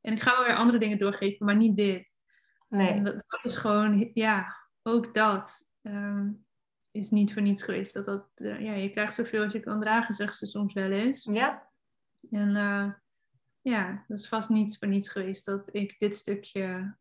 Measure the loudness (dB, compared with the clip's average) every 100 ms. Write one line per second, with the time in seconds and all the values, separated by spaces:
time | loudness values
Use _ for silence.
0 | -2 0 2 4 4 4 4 4 2 2
1 | 0 0 -2 0 2 6 6 4 2 0
2 | -8 _ _ _ _ _ _ 2 2 2
3 | -2 -4 -10 -8 -6 -4 0 2 4 4
4 | 2 0 2 2 -2 -14 _ _ 0 0
5 | 2 2 4 2 -4 -14 -18 _ -10 -8
6 | -4 -2 -4 -6 _ _ _ _ _ -10
7 | 2 4 4 2 2 2 -2 -4 -4 -8
8 | -6 -6 -8 _ -8 -6 -6 -4 -4 -2
9 | -4 -2 -2 0 0 -2 -4 -2 2 2
10 | 2 -4 -4 -6 -8 -2 -2 0 0 2
11 | 0 -2 -2 0 0 0 -14 _ _ _
12 | _ _ -6 -2 0 2 0 0 -2 -6
13 | _ _ _ _ _ _ -2 0 -2 -6
14 | -10 -10 -6 -6 2 2 2 -2 0 0
15 | -2 -6 -6 -6 -6 -6 -6 -6 -6 -2
16 | -2 -2 -6 -6 -6 -8 -6 -6 -8 -12